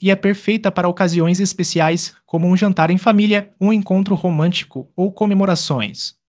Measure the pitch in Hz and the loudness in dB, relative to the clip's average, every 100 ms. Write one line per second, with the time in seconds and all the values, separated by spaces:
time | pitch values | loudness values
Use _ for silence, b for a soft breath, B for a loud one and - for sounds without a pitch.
0 | 190 196 196 202 - 220 208 185 175 175 | 0 0 0 -2 -2 -2 -2 -2 -2 0
1 | 180 170 165 180 196 - 175 165 160 170 | 0 2 2 2 0 -2 -2 0 0 0
2 | - b _ 170 175 185 202 185 160 185 | -6 b _ -2 2 2 2 2 2 2
3 | 233 202 208 208 202 - 196 214 196 190 | 2 2 2 0 -4 -2 0 0 0 0
4 | 196 180 180 156 170 180 - 131 135 - | 0 0 0 0 0 -2 -8 -12 -10 -4
5 | 196 196 214 196 196 170 - 135 104 - | -4 0 0 2 2 0 -2 -2 -4 -8
6 | - - _ | -14 -14 _